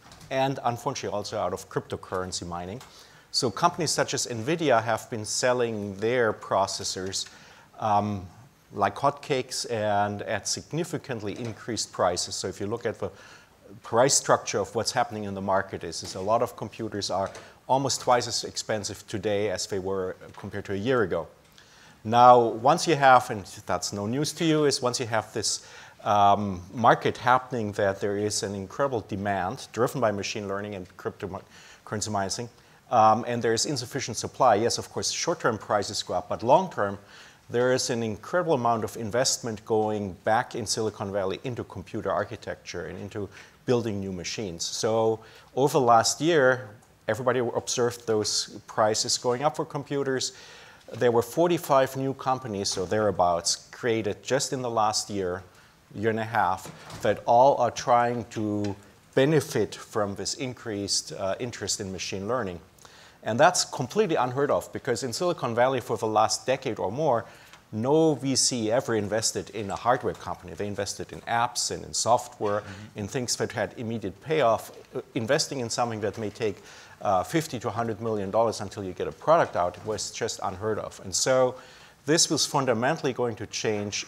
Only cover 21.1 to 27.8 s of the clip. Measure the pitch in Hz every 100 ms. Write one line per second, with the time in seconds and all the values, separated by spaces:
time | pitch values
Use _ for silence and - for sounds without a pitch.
21.1 | 85 80 - _ - - - - - 110
22.1 | 117 123 123 117 110 127 170 170 147 139
23.1 | 127 - 110 90 - - 90 - 101 104
24.1 | 127 151 - 165 151 147 135 123 120 117
25.1 | 113 - 117 101 - - - - - -
26.1 | 104 101 101 101 90 87 131 117 156 135
27.1 | - 127 127 - 123 104 101